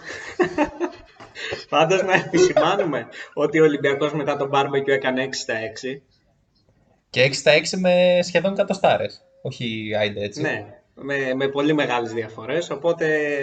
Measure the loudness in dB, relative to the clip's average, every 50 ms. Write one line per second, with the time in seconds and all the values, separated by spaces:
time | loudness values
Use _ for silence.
0 | -14 -14 -16 -14 -14 -8 -4 -2 -2 -2 0 -2 -2 -2 -2 -6 -8 -8 -8 -12
1 | -20 -20 _ -20 -20 -20 -16 -12 -10 -10 -10 -12 -6 -2 2 2 4 4 2 2
2 | 2 2 2 0 2 0 2 4 4 4 4 4 2 2 2 0 0 0 -2 -4
3 | -6 -8 -14 -18 -18 -10 -2 -2 0 2 4 6 6 6 6 4 0 0 0 0
4 | 0 -2 -2 -2 -2 -2 -2 -2 -2 0 2 2 2 2 0 0 2 2 2 2
5 | 2 0 0 0 -2 -4 -6 -8 -6 -6 -4 -4 -6 -6 -8 -8 -8 -8 -8 -10
6 | -12 _ _ _ _ _ _ _ _ _ _ _ _ _ _ _ _ _ _ _
7 | _ _ 0 2 2 2 2 2 4 4 4 4 2 0 -2 0 2 2 4 4
8 | 4 4 4 2 2 0 0 0 2 2 0 0 -2 -2 -2 0 2 2 2 2
9 | -2 -6 -10 -14 _ _ _ _ -12 -10 -10 -8 -8 -6 -6 -6 -6 -4 -2 0
10 | 0 -2 -2 -4 -6 -8 -6 -6 -4 -4 -4 -6 -8 -12 -18 -20 _ _ _ -14
11 | -8 -6 -4 -2 -2 -2 0 0 -2 -2 0 0 2 2 2 2 0 0 0 -2
12 | -2 -4 -4 -6 -6 -6 -10 -12 -8 -4 -4 -4 -4 -4 -6 -2 0 0 0 0
13 | 0 0 0 0 0 -2 -2 -2